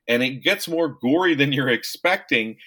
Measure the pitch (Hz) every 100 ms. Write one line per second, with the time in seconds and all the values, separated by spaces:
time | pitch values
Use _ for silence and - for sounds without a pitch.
0 | - 120 131 135 170 - - 165 160 -
1 | 120 156 185 147 143 135 131 117 - -
2 | 175 190 - 123 110 113